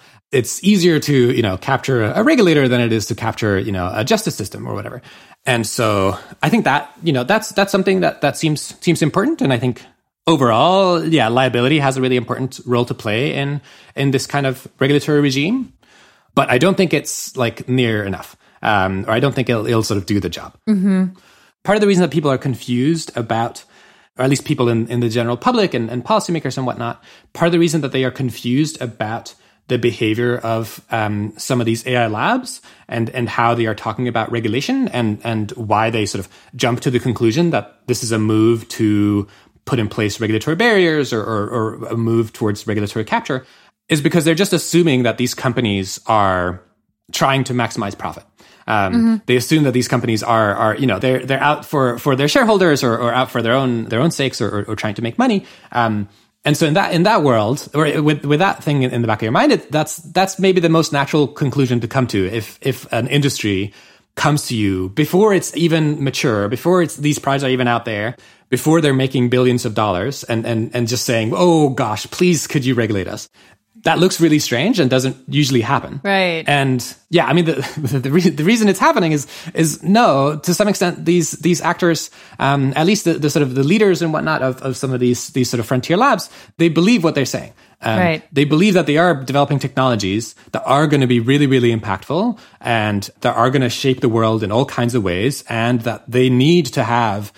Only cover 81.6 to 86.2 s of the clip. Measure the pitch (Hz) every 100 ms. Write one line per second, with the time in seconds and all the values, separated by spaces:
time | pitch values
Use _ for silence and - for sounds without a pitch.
81.6 | 160 170 175 160 - - - - 135 139
82.6 | 135 135 160 165 170 156 151 156 139 127
83.6 | 139 214 208 165 165 156 151 156 131 127
84.6 | 135 123 131 127 123 123 - 135 120 120
85.6 | 113 127 117 180 269 214